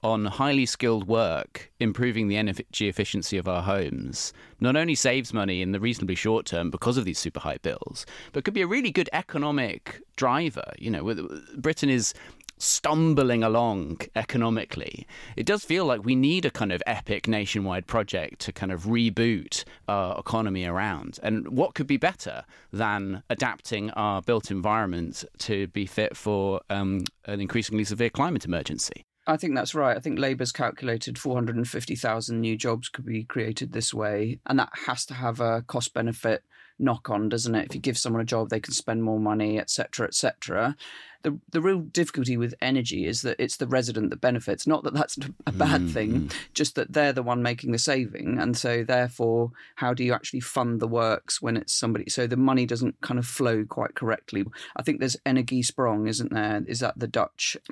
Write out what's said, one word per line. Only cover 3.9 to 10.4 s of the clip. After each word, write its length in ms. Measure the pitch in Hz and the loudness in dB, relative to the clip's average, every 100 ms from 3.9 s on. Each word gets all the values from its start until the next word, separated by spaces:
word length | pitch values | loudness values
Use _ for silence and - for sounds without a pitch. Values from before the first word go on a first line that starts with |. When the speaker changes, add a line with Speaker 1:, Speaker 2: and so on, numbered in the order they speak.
| - 64 - - - - - | -4 -6 -6 -8 -10 -16 -2
Speaker 1:
not 160 | 120 143 | 2 4
only 180 | 165 | 2
saves 400 | 139 135 127 117 | 2 4 2 2
money 280 | 113 98 90 | 0 0 0
in 100 | 92 | 0
the 80 | 98 | 0
reasonably 360 | 113 117 92 87 | 0 -2 -2 0
short 300 | 107 110 - | 2 2 0
term 240 | 85 85 | -2 -2
because 280 | 80 - 123 | -2 0 0
of 80 | 95 | 0
these 120 | 80 | -2
super 220 | 85 - | -4 -6
high 200 | 78 67 | -6 -4
bills, 460 | - 60 - - - - - | -4 -6 -8 -12 -14 -16 -8
but 100 | - | -4
could 100 | 139 | -2
be 80 | 208 | 0
a 60 | 175 | 2
really 240 | 240 247 | 2 2
good 180 | 143 - | 2 2
economic 880 | 160 - 151 147 147 117 - - - - - | 0 -2 -2 0 2 0 -4 -10 -16 -14 0
driver. 560 | 131 135 | 2 4